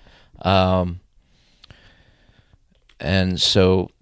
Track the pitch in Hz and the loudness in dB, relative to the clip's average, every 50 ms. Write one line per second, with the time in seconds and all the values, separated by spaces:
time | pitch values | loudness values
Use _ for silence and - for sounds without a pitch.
0 | - - - - _ _ - - - 90 98 95 92 92 92 92 90 87 85 92 | -20 -20 -20 -20 _ _ -14 -6 -2 0 2 2 2 2 0 0 -2 -4 -8 -12
1 | _ _ _ _ _ _ _ _ _ _ _ _ _ - - _ _ - _ _ | _ _ _ _ _ _ _ _ _ _ _ _ _ -20 -20 _ _ -20 _ _
2 | _ _ _ _ _ _ _ _ _ _ _ _ _ _ _ _ _ _ _ - | _ _ _ _ _ _ _ _ _ _ _ _ _ _ _ _ _ _ _ -10
3 | - 73 95 95 92 92 90 - - - - 104 92 92 92 95 90 - _ _ | -6 -2 -2 0 0 -2 -2 -2 -2 0 2 2 4 4 2 0 -2 -6 _ _